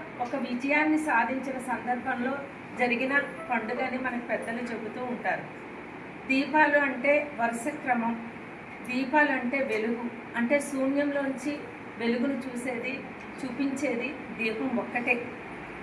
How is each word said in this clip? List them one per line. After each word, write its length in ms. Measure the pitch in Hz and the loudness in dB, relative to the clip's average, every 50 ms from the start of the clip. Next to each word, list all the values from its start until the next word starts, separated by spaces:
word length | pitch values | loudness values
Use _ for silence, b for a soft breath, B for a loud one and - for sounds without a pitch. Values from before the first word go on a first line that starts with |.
| - - - - | -2 -8 -6 -6
ఒక 140 | 247 240 285 | -4 -2 -2
విజయాన్ని 600 | 262 240 247 247 247 269 277 294 294 302 311 311 | -4 -2 -2 -2 -2 0 2 4 4 4 4 4
సాధించిన 600 | 302 - 302 254 226 240 262 262 269 269 277 262 254 | 4 4 4 4 4 4 2 0 -2 -2 -4 -4 -4
సందర్భంలో 800 | - 254 240 220 - 247 247 240 208 262 247 240 240 262 277 285 277 - - - - - 190 208 | -2 -2 -4 -2 0 0 -2 0 0 -2 -2 0 0 -2 -2 -4 -6 -8 -10 -12 -12 -10 0 2
జరిగిన 400 | 247 247 - - 262 262 277 285 - - - - - - | 2 2 4 2 2 2 2 2 2 0 -4 -8 -4 -2
పండుగ 340 | 247 226 214 233 247 240 262 | 0 0 0 -2 -2 -2 -2
అని 120 | 247 247 | -2 -2
మనకు 300 | 254 262 247 240 233 - | -2 -2 -2 -2 -4 -2
పెద్దలు 320 | - 220 190 - 233 233 233 | -2 -2 -2 -2 -4 -4 -4
చెబుతూ 440 | 240 240 233 208 214 214 - - 202 | -4 -4 -4 -6 -6 -6 -6 -6 -4
ఉంటారు. 580 | 220 220 - - 190 165 151 - - - - - - - - - - - - - - - - - | -4 -4 -2 0 0 0 0 -4 -8 -12 -12 -12 -12 -12 -12 -12 -12 -12 -12 -12 -12 -12 -10 -2
దీపాలు 500 | - 262 269 285 - 285 302 311 294 285 | 0 2 2 2 4 6 6 8 8 8
అంటే 540 | 285 285 269 254 247 254 277 294 294 294 - - 226 | 6 6 4 2 2 4 4 4 4 4 0 0 0
వరుస 280 | 233 233 233 - - | 0 0 0 -2 -4
క్రమం, 640 | 294 - - - 247 247 233 226 226 233 226 - - - - - - - - - - - - - 240 247 | -4 -6 -2 0 2 2 2 2 0 0 -2 -6 -10 -10 -12 -12 -12 -12 -12 -14 -14 -12 -10 -6 -2 0
దీపాలు 380 | 254 269 - 302 302 294 277 | 0 2 4 6 6 6 6
అంటే 280 | 262 254 240 240 277 269 | 4 2 0 0 0 0
వెలుగు, 460 | 247 220 220 214 220 233 240 233 240 240 - - - - - | 2 2 2 2 2 0 0 0 -2 -4 -6 -8 -10 -4 0
అంటే 240 | 233 233 233 294 285 | 0 4 4 4 4
శూన్యంలోంచి 1000 | 269 - 277 262 262 269 277 285 294 285 277 285 277 269 254 - - 294 294 - - - - - - - - | 4 0 0 2 2 4 4 4 2 2 2 2 0 0 -2 -2 -2 -4 -4 -4 -6 -10 -12 -12 -12 -12 -6
వెలుగును 360 | 202 233 233 233 - 277 277 277 | 0 2 2 4 4 2 2 2
చూసేది, 720 | 233 - 262 240 240 - 269 247 233 254 254 269 - - - - - - - - - - | 0 -2 -4 -4 -4 -2 -2 -2 -2 -4 -4 -4 -6 -8 -10 -10 -10 -12 -12 -8 -6 -6
చూపించేది 720 | 254 240 - 277 277 262 - 294 262 240 233 240 277 - - - - 185 | -4 -2 0 0 0 2 0 0 0 0 0 -2 -4 -4 -6 -8 -8 -4
దీపం 400 | 180 233 220 220 220 269 254 226 | -2 -2 0 0 0 0 0 0
ఒక్కటే. 480 | 202 190 - - 240 240 254 240 240 - - - - - - - - - - - - | 0 0 0 -2 0 2 2 2 2 0 -4 -8 -10 -10 -10 -12 -12 -12 -12 -12 -6